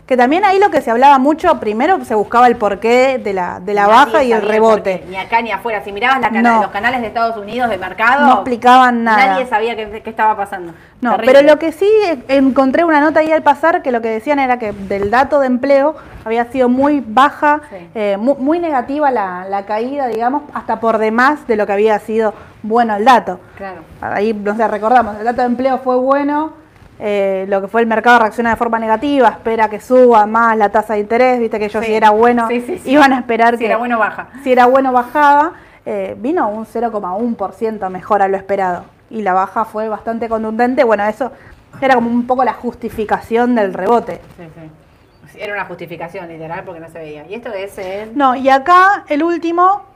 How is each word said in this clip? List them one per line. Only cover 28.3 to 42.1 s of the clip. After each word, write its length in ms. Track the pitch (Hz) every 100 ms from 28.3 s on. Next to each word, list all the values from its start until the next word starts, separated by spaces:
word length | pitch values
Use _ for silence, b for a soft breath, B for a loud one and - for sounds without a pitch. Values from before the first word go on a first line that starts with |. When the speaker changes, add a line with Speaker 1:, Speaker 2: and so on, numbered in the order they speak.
| 240 233
Speaker 1:
de 60 | 220
forma 220 | 240 226
negativa, 500 | 220 220 294 285 233
espera 420 | - 233 226 214
que 100 | 208
suba 460 | - 254 247 226 208
más 280 | 226 233 220
la 100 | 202
tasa 240 | 220 214
de 80 | 214
interés, 400 | 208 233 254 247
viste 180 | 226 220
que 60 |
ellos 180 | 208 220
Speaker 2:
Sí. 60 | 220
Speaker 1:
si 60 |
era 160 | 214 214
bueno, 360 | 214 233 240 226
Speaker 2:
Sí, 120 | 240
sí, 180 | 240 370
sí. 120 | -
Speaker 1:
iban 240 | 285 269
a 60 | 262
esperar 340 | 240 226 233
Speaker 2:
Si 60 | 240
Speaker 1:
que 60 | 220
Speaker 2:
era 120 | 220
bueno, 200 | 240 233
baja. 300 | 202 185 175 254
Speaker 1:
si 100 | 277
era 140 | 247 247
bueno, 260 | 269 269
bajaba, 600 | 247 240 302 285 285 320 370 B B -
eh, 280 | 208 190 202
vino 280 | 233 349 226
un 160 | 214 220
cero 260 | 233 233
coma 220 | 214 202
uno 240 | 190 240 226
por 160 | 190
ciento 340 | - 220 214 190
mejor 320 | 185 - 202
a 80 | 190
lo 80 | 190
esperado, 480 | 196 196 185 175 - _ _
y 140 | 220
la 100 | 196
baja 320 | 185 190 233
fue 240 | 220 214 220
bastante 400 | 214 233 226 226
contundente. 560 | 226 220 220 247 262
Bueno, 180 | 240 208
eso 280 | 208 214 254 B B B _ -
era 140 | 269
como 160 | 247 233